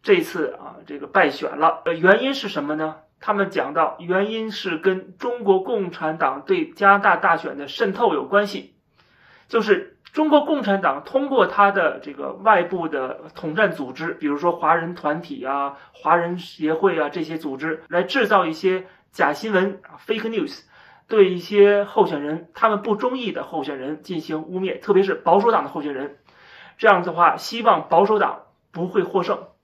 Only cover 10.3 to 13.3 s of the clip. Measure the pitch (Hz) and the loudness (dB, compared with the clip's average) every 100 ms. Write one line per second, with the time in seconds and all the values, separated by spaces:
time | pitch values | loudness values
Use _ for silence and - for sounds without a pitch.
10.3 | 294 285 294 202 196 165 139 - 262 285 | 4 4 -2 0 0 0 -2 -4 -4 0
11.3 | 262 185 - 202 190 160 - - 139 139 | 2 2 4 2 4 -2 -2 -14 -10 -10
12.3 | 180 202 202 175 185 165 143 131 - 156 | -2 4 4 2 -4 -4 -4 -6 -8 -14